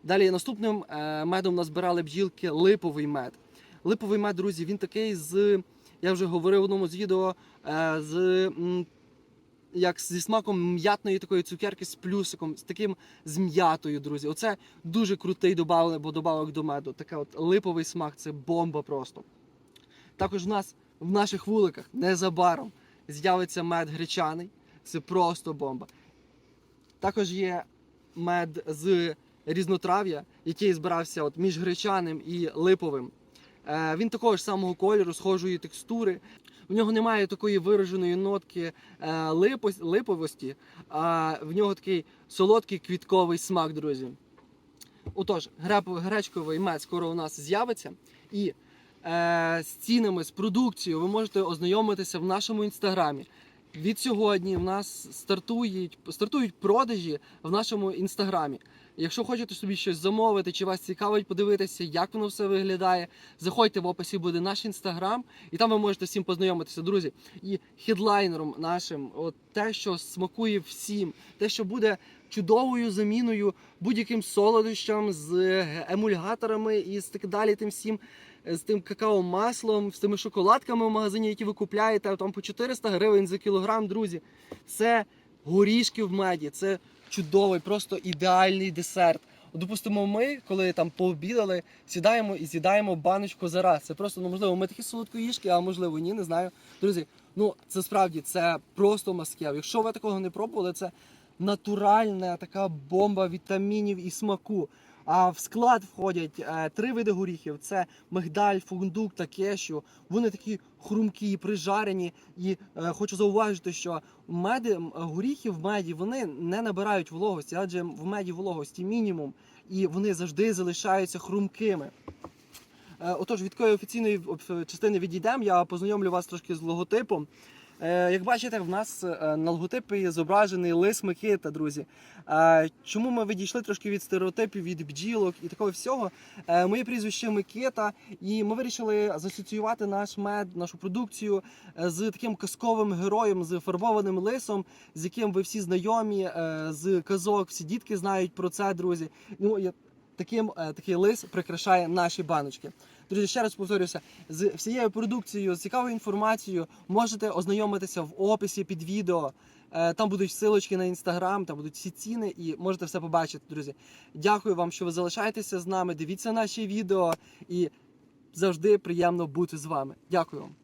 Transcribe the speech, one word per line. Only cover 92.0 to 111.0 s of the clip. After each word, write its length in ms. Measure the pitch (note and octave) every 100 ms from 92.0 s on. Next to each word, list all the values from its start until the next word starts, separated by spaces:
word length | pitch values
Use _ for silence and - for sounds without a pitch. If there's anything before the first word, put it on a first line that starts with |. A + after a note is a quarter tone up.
| F#3+ A#3 G#3+ F#3
і 100 | D#3
з'їдаємо 500 | E3 F3 G#3 G#3 E3+
баночку 520 | D#3 F#3+ G3+ - F3
за 140 | F3
раз. 220 | F#3 D#3
Це 100 | -
просто, 280 | D#3 G3+ F#3
ну, 80 | F3+
можливо, 260 | F#3 G3+ F#3
ми 120 | F#3
такі 160 | -
солодкоїжки, 680 | A3+ A#3 A3+ A#3 A#3 A#3+ G3
а 100 | F3
можливо, 400 | F#3 F3+ F3+ D#3
ні, 140 | E3+
не 100 | G#3+
знаю. 280 | E3+ E3 F3+ - - -
Друзі, 240 | G3 F3 D#3 _ _ -
ну, 200 | G#3 - _
це 140 | F#3+
справді, 400 | F3+ G#3 F#3 D#3+
це 360 | - F#3 E3+ D#3+ _ -
просто 380 | G3+ G#3 -
must 300 | F3+ D#3+ -
have. 120 | D3+ C#3+
Якщо 260 | - A#3
ви 100 | A3
такого 280 | A3 G#3+ G3
не 100 | F#3
пробували, 440 | F3 A#3 G#3+ F3+
це 180 | E3+ F#3 - - - _ _
натуральна 1000 | F#3 G3+ - G3+ G3+ G#3+ A3 F#3+ F#3 F3
така 300 | F3+ G3 G3
бомба 600 | D#3 C#3 F#3 G#3 G3 F#3
вітамінів 800 | E3+ - F#3+ G3 G#3+ G#3 F#3 F3+
і 20 |
смаку. 600 | - G#3+ F#3+ - G#3 D3+ _ - - -
А 240 | E3+ F#3
в 100 | D#3+
склад 440 | - A3+ A#3+ A#3
входять, 560 | G3 - F#3+ F3 D#3 -
е, 300 | D3+ D#3+ D#3
три 240 | - A#3+
види 180 | A#3 G#3+
горіхів. 460 | F#3 F#3+ E3 D#3 D3
Це 240 | - G3 F3 - _
мигдаль, 480 | F3+ F3 D#3 G#3 F#3+
фундук 540 | - F#3 F#3+ F3+ G#3+
та 120 | - E3+
кешю. 580 | - G3 F#3+ - D3+ - - _
Вони 200 | G3+ A3+
такі 300 | - - G#3 _ _
хрумкі, 580 | - G#3+